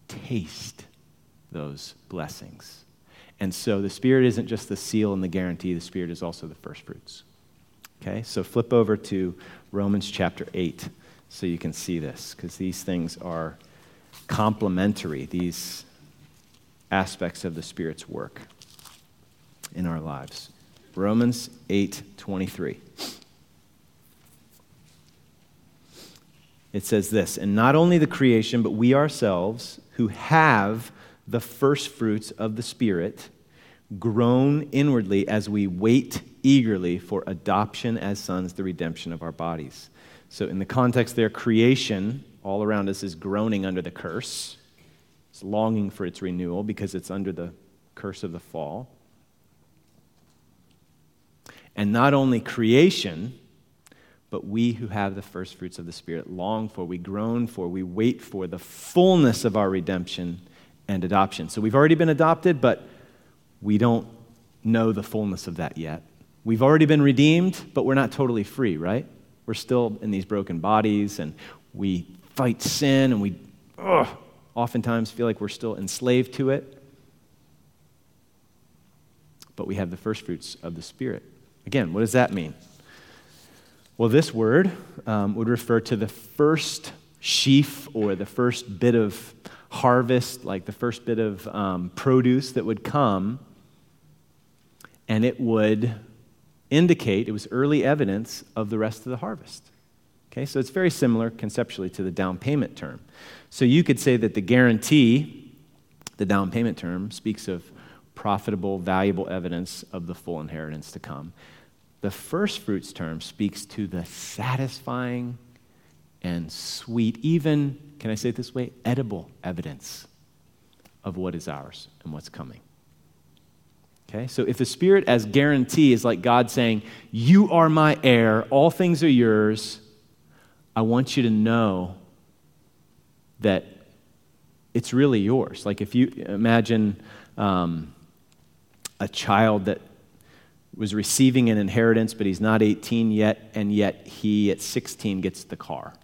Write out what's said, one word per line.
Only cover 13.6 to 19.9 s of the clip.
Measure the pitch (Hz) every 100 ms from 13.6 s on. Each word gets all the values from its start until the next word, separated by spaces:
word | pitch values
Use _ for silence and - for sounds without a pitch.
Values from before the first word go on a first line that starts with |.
| _ _ _ _ _ - -
complementary, | - 107 107 101 90 101 101 87 69 69
these | 90 90 82 - - - _ _ _ - _ _ _ _ _ -
aspects | 98 92 - 87 - 92
of | 80
the |
Spirit's | 85 - 80 78 -
work | - - - - _ - - - - _ _ _ _ _ _ -
in | 82
our | 87